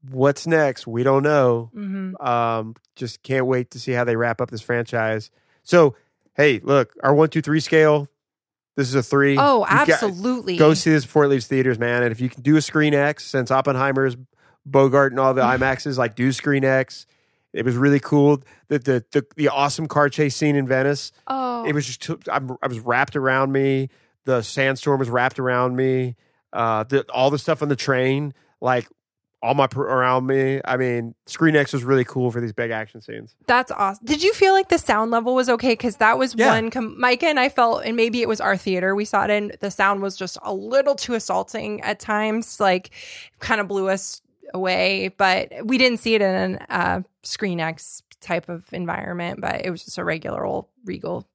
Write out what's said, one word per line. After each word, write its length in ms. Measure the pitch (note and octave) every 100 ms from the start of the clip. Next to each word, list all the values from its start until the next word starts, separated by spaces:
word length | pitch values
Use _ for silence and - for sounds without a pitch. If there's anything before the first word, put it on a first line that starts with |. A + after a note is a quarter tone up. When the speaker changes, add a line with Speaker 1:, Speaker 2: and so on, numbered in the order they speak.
| C3+
Speaker 1:
What's 380 | C3 C#3 C3+ E3
next? 380 | D#3+ D3 B2+ -
We 180 | A#2
don't 200 | C3 C3+
know. 460 | C#3+ D3+ B2+ A#2 A2+
Speaker 2:
Mm-hmm. 480 | - G2+ G2 C3+ - C3+
Speaker 1:
Um, 500 | A#2+ A#2 A2+ A2 A2+ _ -
just 260 | A#2+ -
can't 220 | - C3 B2+
wait 260 | B2+ B2
to 80 | -
see 120 | C3
how 100 | B2
they 120 | A#2+ A2+
wrap 240 | A#2 A2+
up 80 | B2
this 100 | A2+
franchise. 680 | - A#2+ A#2 A#2+ A2 A2 - _ _ _
So, 320 | - F3 D3+ - _ _ _
hey, 260 | - D3 A2+
look, 300 | - C#3 A#2+ -
our 100 | C3+
one, 160 | D3 D#3
two, 120 | D#3+
three 180 | D3 D#3
scale, 460 | - D#3+ D#3 D3+ C#3+ _ _ _ _ _ _ -
this 100 | C3
is 80 | C3+
a 80 |
three. 320 | A#2+ C#3 C#3 C3+
Speaker 2:
Oh, 220 | C#4 B3+
Speaker 1:
You 80 | G3+ G#3+ D4
got 40 |
Speaker 2:
absolutely. 680 | A#3+ G#3+ F3 A3+ B3+ G3 F3
Speaker 1:
go 160 | D#3
see 160 | D#3 E3+
this 160 | D#3 B2+
before 200 | D#3 C#3+
it 20 |
leaves 180 | C3+ A2+
theaters, 320 | C3+ C3 A2
man. 260 | A#2+ A#2+
And 80 | A#2+
if 80 | A2+
you 100 | B2+
can 120 | -
do 140 | B2+ D#3
a 60 |
Screen 320 | - D#3 D3+ C#3+
X, 300 | C#3+ D3+ -
since 260 | C3+ A#2
Oppenheimer's 640 | C3 C3+ B2+ C#3 C3+ C3 B2 C3 _ _ _ C#3+
Bogart 460 | C3+ C3+ C#3 C#3
and 80 | B2+
all 140 | C3+ B2+
the 60 |
Speaker 2:
<laughs> 120 | A#2+
Speaker 1:
imaxes, 440 | B2+ C3 C3 D3 C3
like, 160 | A#2+ G#2+
do 160 | B2+
Screen 320 | B2+ D3 C#3
X. 420 | C3+ C3 C3 - - _ _ _ _
It 120 | - A#2+
was 100 | A#2+
really 240 | C#3+ C#3+
cool. 420 | - D3 C#3+ C#3+ - _ _
The, 100 | D3
the, 260 | B2 B2+ -
the, 140 | D3 - -
the 120 | C#3+
awesome 380 | C#3 C#3+ - D#3+
car 220 | D3 C#3+
chase 260 | - D3 -
scene 200 | D3+ C#3+
in 100 | C3
Venice. 440 | C3 C3+ C#3+ - _ -
Speaker 2:
Oh. 380 | C4+ B3+ A#3+ A3+
Speaker 1:
It 100 | D3
was 100 | B2
just, 160 | B2
too, 160 | - E3+ -
I'm, 260 | C#3 C3 B2+
I 40 | C3+
was 120 | A#2
wrapped 360 | A2+ B2 C#3 D3
around 360 | C3 C3 C3+
me. 380 | C3+ C3+ C3+ C3 _ _ _ -
The 160 | B2+
sandstorm 580 | G#2 - C3+ C3 D3 C3+
was 100 | B2
wrapped 280 | B2 B2+ -
around 380 | B2+ B2 B2+ B2+
me. 400 | C3 C3 B2+ A#2 _ _ _
Uh, 300 | - A2+ A2 A2+
the, 200 | C3+ -
all 180 | B2 C3
the 80 | C#3+
stuff 220 | - D#3
on 60 | D3
the 60 | C3+
train, 580 | - B2+ C3 C3+ D3 - _ _
like, 260 | B2 B2+ A2+ _ _ _ _ _
all 120 | A#2 C#3+
my 100 | C3
pr-, 160 | B2+
around 460 | C#3 C3 B2+ B2+ B2+
me. 340 | C3+ C3+ C3+
I 140 | - B2+
mean, 380 | B2+ A#2+ A#2 - -
Screen 300 | - E3 D3+
X 180 | C#3
was 100 | C#3
really 220 | B2 C3+ A#2+
cool 240 | C3 B2
for 100 | A#2+
these 140 | A#2
big 160 | G#2 A#2
action 320 | A2+ G#2+ A2+
scenes. 340 | A2 A2 A2 _ -
Speaker 2:
That's 240 | B3 B3+
awesome. 340 | - G3 G3+ A3+
Did 160 | D4+
you 120 | F#4
feel 200 | A4+ F#4+
like 160 | G4 F#4+
the 80 | E4+
sound 320 | - G#3+ A3+
level 240 | A#3 A#3
was 160 | B3+ B3+
okay? 260 | A#3+ B3+ A3+
'Cause 220 | B3 G3
that 220 | A3 A#3
was 160 | C4 A3+
Speaker 1:
Yeah. 180 | B3
Speaker 2:
one 160 | A3+ A3+
com-, 300 | B3+ A3 -
Micah 260 | F3 B3 E4
and 140 | D4
I 100 | C4
felt, 340 | C4+ A#3 A3+
and 120 | - A#3
maybe 260 | A3+ A#3
it 60 | A3+
was 100 | G#3+
our 160 | G3 F#3+
theater 380 | G3+ F#3 F#3
we 100 | G3
saw 200 | G#3 G3+
it 80 | G3+
in, 200 | G#3 G#3 -
the 120 | G3+
sound 320 | - G3 G3+
was 120 | G3 F#3+
just 220 | F#3 -
a 100 | -
little 400 | G3 G#3 C5+ C#5
too 220 | C5+ - A3+
assaulting 640 | - - A#3 A3 G#3+ G#3
at 180 | G#3+ G#3
times, 600 | - G#3 G#3+ A3 A3+ -
like, 320 | G3+ F3+ - - - - - _
kinda 220 | - A3
blew 260 | G3 G3 F#3+
us 320 | F#3+ - - _ _ -
away. 540 | F#3 F#3 F#3 F#3 G3 F#3+ -
But 340 | G3 F#3 - - A3
we 140 | B3+
didn't 180 | B3+ A3+
see 120 | A#3
it 80 | A3
in 140 | G3 F#3
an, 200 | F#3 F#3+ -
uh, 320 | F#3 F3+ F3+ F#3 _
Screen 360 | - - G3+ F3
X 440 | D#3+ D#3+ - - _ -
type 280 | - F3 -
of 240 | E3+ -
environment, 680 | F#3 F3 F3 F#3 F3 E3+ -
but 240 | - - F#3
it 60 |
was 120 | E3+
just 140 | - -
a 60 |
regular 420 | E3 D#3+ - - G3
old 220 | G3 G3+ _ A3
Regal 400 | F#3 E3+ F3+ F#3+